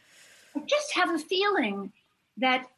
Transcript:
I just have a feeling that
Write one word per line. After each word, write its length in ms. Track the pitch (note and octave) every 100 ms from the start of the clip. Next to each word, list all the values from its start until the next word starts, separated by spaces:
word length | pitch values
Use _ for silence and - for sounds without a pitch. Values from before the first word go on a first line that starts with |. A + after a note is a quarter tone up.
| _ - - - -
I 60 | C#4
just 320 | - D4 D4
have 160 | - F4
a 80 | E4
feeling 760 | - F#4 G#4 F4+ A3+ G3+ G3 - _ _ _ -
that 320 | B3+ C4 C4